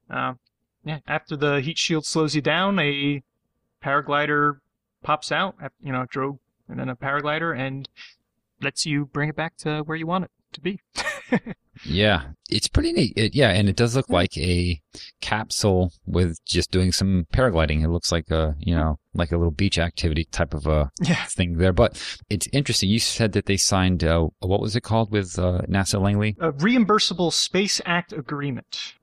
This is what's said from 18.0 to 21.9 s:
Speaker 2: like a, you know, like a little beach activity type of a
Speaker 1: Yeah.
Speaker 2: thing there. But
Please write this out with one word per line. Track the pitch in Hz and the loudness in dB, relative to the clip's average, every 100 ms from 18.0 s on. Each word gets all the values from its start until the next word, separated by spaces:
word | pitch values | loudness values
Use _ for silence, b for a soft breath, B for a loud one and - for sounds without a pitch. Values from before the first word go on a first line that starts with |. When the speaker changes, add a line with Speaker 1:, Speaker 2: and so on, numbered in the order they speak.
| - | 0
Speaker 2:
like | 85 76 | -2 0
a, | 80 78 73 | 0 0 -2
you | 87 | 0
know, | 82 78 73 _ | 0 0 -2 _
like | - 85 | -4 0
a | 85 | 2
little | 85 | 0
beach | 73 98 - | 2 0 0
activity | 85 - 85 78 | -2 -2 -2 0
type | 80 - 82 | -4 -4 -2
of | 78 73 | -2 0
a | 78 71 - | 2 0 -2
Speaker 1:
Yeah. | 175 175 - | 0 0 -2
Speaker 2:
thing | - 90 82 | -2 -2 2
there. | 92 | 2
But | 90 117 | 4 2